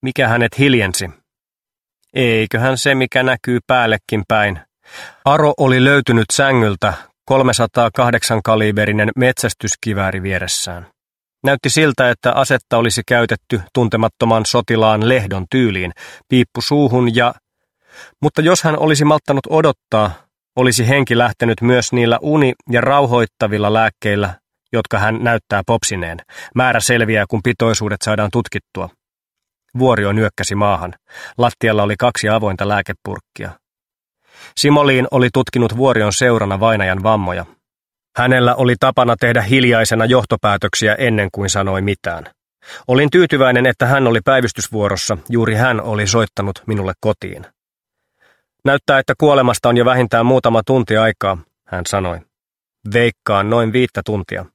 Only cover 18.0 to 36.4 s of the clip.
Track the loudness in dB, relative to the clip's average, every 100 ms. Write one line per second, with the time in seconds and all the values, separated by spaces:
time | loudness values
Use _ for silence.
18 | -20 _ -4 0 2 2 0 0 0 2
19 | 2 0 0 -4 0 0 0 -2 _ -2
20 | -2 -4 _ _ _ 0 0 2 0 0
21 | 2 2 0 0 -2 0 2 2 0 0
22 | 0 0 0 0 0 -2 -4 -2 2 2
23 | 2 0 -2 _ -4 0 0 2 0 -2
24 | -4 -2 -2 -6 _ _ _ -6 -2 -2
25 | -2 0 0 -2 _ -6 -2 -2 -2 -6
26 | -8 -10 -16 -20 -8 -2 0 0 0 0
27 | 2 0 -2 -2 -2 0 0 0 -4 -6
28 | -4 -2 -2 -2 -6 -10 _ -12 -12 _
29 | _ _ _ _ _ _ _ 0 2 2
30 | 0 0 -2 -2 -6 -2 -2 -2 -6 -14
31 | _ -20 -20 -2 -2 0 0 2 0 0
32 | -2 -2 -2 0 -2 -4 -2 -2 -4 -10
33 | -12 -14 _ -16 -16 -16 _ _ _ _
34 | _ _ _ -20 -16 -2 2 4 4 2
35 | 2 0 2 0 -2 0 -2 0 0 2
36 | 0 0 2 2